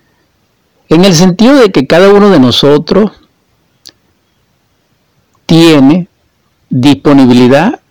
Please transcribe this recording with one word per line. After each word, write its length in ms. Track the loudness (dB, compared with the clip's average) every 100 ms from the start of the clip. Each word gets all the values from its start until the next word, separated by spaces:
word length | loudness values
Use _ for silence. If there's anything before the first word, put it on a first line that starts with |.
| _ _ _ _ _ _ _ _ -4
En 160 | 0
el 120 | 0 0
sentido 400 | -2 0 0 2
de 160 | 0
que 160 | -2 -2
cada 260 | 0 2
uno 160 | 2 2
de 100 | 0
nosotros 720 | 0 0 0 -2 -2 -4 -4 -8 _ _ _ _ _ _ -20 _ _ _ _ _ _ _ _ _ _ _ _ _ _ _ -4
tiene 600 | 0 2 2 2 0 -6 _ _ _ _ _ -10
disponibilidad 1120 | -4 -2 -2 0 0 2 2 2 0 -2 -8 _